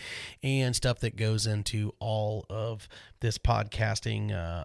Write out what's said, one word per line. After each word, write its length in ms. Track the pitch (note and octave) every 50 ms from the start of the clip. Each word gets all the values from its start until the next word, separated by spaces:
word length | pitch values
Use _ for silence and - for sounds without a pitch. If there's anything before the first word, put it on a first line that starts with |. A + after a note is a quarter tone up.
| - - - - - - - -
and 320 | - C3+ C3+ C3+ C3 B2+ A#2
stuff 260 | - - B2+ A#2+ -
that 160 | - A#2 -
goes 300 | - A2+ A2 A2 G#2+ G#2+
into 460 | A2+ G#2+ G#2 G#2 - - G#2+ G#2 G#2+ - -
all 480 | - A2 G#2+ G#2+ G#2+ G#2 G#2+ G#2+ - -
of 400 | G2 A2 A2 A#2 A2+ G#2 - - - - - - - -
this 160 | - A#2 G#2+
podcasting, 920 | - - - A#2 G#2+ G#2 G2+ - - A2 G#2+ G#2+ - - A#2 A2 G#2+ G#2 G#2
uh, 300 | G#2 F#2 E2+ E2+ E2+ E2+ -